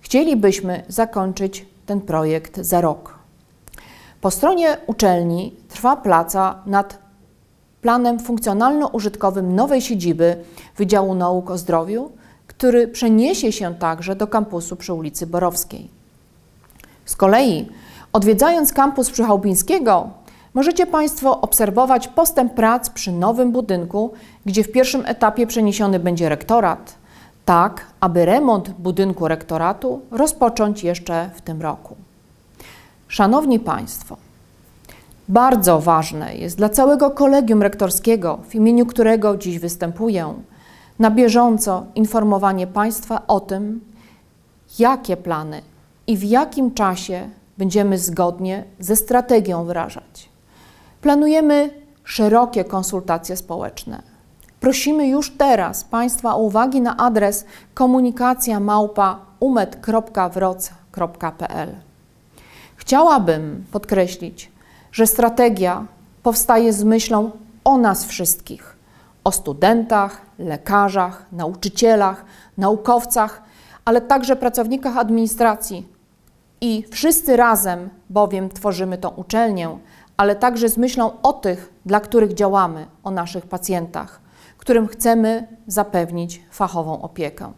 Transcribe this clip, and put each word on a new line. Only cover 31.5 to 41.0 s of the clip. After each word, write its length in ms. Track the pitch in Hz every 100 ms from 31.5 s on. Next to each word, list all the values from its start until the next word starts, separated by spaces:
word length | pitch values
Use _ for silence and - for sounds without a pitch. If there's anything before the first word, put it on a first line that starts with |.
| 160
roku. 340 | 160 - - - - _ _ _ _ _ - - _ _ _
Szanowni 520 | - 202 269 302 226
Państwo, 580 | 208 147 - - - - _ _ _ _ _ _ - - _ - -
bardzo 500 | 202 262 240 180 160
ważne 560 | 165 160 156 156 - -
jest 220 | 170 170
dla 120 | 208
całego 420 | 214 269 285 277
Kolegium 500 | 277 277 277 226 214
Rektorskiego, 800 | 202 202 190 180 226 226 170 147 -
w 80 | 220
imieniu 300 | 220 240 240
którego 520 | 240 220 226 208 196
dziś 220 | 180 170
występuję, 760 | 170 175 170 170 226 190 156 - - - - - _
na 120 | -